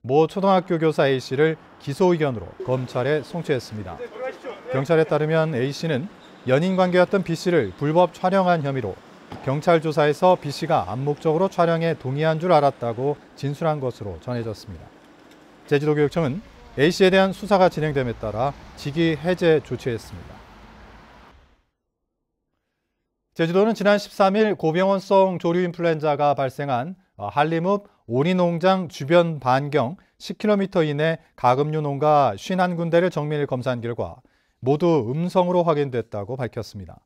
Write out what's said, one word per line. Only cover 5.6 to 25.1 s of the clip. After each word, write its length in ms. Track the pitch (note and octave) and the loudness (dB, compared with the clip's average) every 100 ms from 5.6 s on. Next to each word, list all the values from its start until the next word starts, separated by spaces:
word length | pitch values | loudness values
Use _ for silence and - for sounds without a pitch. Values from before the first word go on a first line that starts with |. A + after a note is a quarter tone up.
| C3+ C#3 E3 C3 F3 - - - - | -4 -4 -4 -4 -6 -14 -20 -12 0
연인 280 | C3+ F3+ F#3 | 0 2 0
관계였던 480 | F3+ F3+ F3 G3+ | 2 4 2 0
B씨를 500 | E3+ E3 F3+ E3+ G2+ - | -2 -4 0 0 0 -4
불법 360 | C#3+ D#3+ F3 | 0 2 2
촬영한 500 | - F#3 G3 F3+ E3+ | 0 0 2 2 0
혐의로 320 | C#3+ C3+ G#2 - - - - - - | 0 -4 -6 -10 -18 -20 -20 -10 -4
경찰 360 | C#3+ F3+ E3+ | -2 2 2
조사에서 560 | D#3+ D3 D3+ C#3+ F3+ F3+ | 2 2 2 4 4 2
B씨가 540 | C#3+ C3+ D#3+ D3+ F#2 | 0 -8 -2 -2 -2
암묵적으로 580 | A2+ C#3+ D3 D#3+ D#3 F#3+ | -6 -4 -2 -2 0 0
촬영에 440 | - E3+ E3 E3 D#3 | 0 0 2 -2 -4
동의한 440 | B2+ C#3 D#3+ D#3+ | -6 -2 0 0
줄 120 | F3+ | 4
알았다고 680 | D#3 C#3+ - A#2+ A2+ C#3 C#3+ - - | 4 4 0 -6 -4 -4 -4 -12 -8
진술한 440 | C#3 C#3+ E3 D3+ | -8 -4 -4 -2
것으로 400 | C3 - G#2 E2+ | -6 -6 -12 -10
전해졌습니다. 600 | B2+ B2 A2+ G#2 - E2+ - - - - - - - - - | -8 -8 -8 -10 -14 -18 -18 -20 -20 -20 -20 -20 -20 -20 0
제주도교육청은 760 | C#3+ D3+ D3+ D3 F3 D3+ E3 - - - - | 0 2 2 2 0 -2 -4 -10 -20 -12 0
A씨에 320 | D3+ F3+ F#3+ | 2 4 4
대한 220 | F#3+ F#3+ | 6 2
수사가 360 | F3 G3+ G3+ F3+ | -2 0 4 4
진행됨에 440 | - D3+ C#3+ B2+ | 4 -2 -2 -2
따라 400 | A2 A2 G#2 C3+ - - - | -4 -6 -2 -4 -4 -20 -12
직위 380 | C#3+ D3 E3 D3+ | -8 0 0 0
해제 460 | E3 F3+ F3 D3+ | -2 2 4 2
조치했습니다. 760 | - B2 C#3 A2 - F2+ - - - - - - - - - - - _ _ _ _ _ _ _ _ _ _ _ _ _ _ _ _ _ _ _ _ | 0 -6 -6 -6 -10 -18 -18 -20 -20 -20 -20 -20 -20 -20 -20 -20 -20 _ _ _ _ _ _ _ _ _ _ _ _ _ _ _ _ _ _ _ _
제주도는 400 | - E3 F#3 A3 | -4 0 2 2
지난 240 | G#3+ G3+ G#3 | 2 2 2
십삼 380 | - - G3 G#3 | 0 0 2 4
일 200 | A3 F#3 | 0 0
고병원성 840 | D#3+ E3 F#3+ G3 - | -2 0 0 0 2